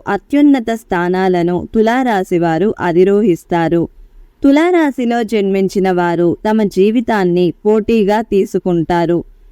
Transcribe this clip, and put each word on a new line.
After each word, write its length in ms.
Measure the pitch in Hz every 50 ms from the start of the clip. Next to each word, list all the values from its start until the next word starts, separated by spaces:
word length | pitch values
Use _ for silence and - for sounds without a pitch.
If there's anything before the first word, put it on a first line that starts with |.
| - -
అత్యున్నత 640 | 202 196 - - - 285 294 294 277 262 226 233 226
స్థానాలను 800 | 220 - - 196 175 175 180 185 185 190 190 180 175 170 175 180 175 -
తులారాశి 720 | - - 226 214 226 233 254 262 247 220 190 190 - 185 170
వారు 300 | 170 170 160 160 185 220 - -
అధిరోహిస్తారు. 1000 | - 180 165 170 185 190 202 208 214 208 170 160 - - 175 170 165 160 170 170 165 - _ - - - _ - - - _ -
తులారాశిలో 800 | - 277 277 302 330 349 359 339 320 285 247 - 247 233 233 240 240
జన్మించిన 640 | 196 226 214 196 196 190 196 190 185 - 202 185 190 185
వారు 360 | 180 175 175 170 165 175 170 139 - -
తమ 180 | 214 220 220 214 196
జీవితాన్ని 800 | - 185 190 208 220 254 233 - 226 208 190 180 170 180 180 170 - _
పోటీగా 580 | - 208 214 220 208 - 233 226 202 185 208 220 226
తీసుకుంటారు. 960 | - - 196 190 - - 190 - 190 180 170 156 - 180 170 170 160 175 165 - - - _ - -